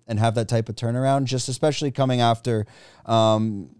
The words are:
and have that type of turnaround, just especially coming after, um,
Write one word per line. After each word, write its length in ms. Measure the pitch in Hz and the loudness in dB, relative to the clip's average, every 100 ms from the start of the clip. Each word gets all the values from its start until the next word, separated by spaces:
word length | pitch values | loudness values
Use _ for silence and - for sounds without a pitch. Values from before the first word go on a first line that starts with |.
| - | -6
and 120 | 107 | 0
have 140 | 117 113 | 0 0
that 120 | 113 | 0
type 220 | 117 113 | -2 -2
of 60 | 104 | -6
turnaround, 500 | 117 120 135 139 131 | -4 -2 0 0 0
just 240 | 127 127 | -4 -4
especially 420 | 127 156 139 147 | -2 -2 0 -2
coming 280 | 127 135 123 | -2 0 2
after, 460 | 120 113 127 113 104 - - _ - | 2 2 0 -2 -4 -10 -20 _ 0
um, 640 | 113 110 110 110 101 78 | 2 4 4 0 -4 -10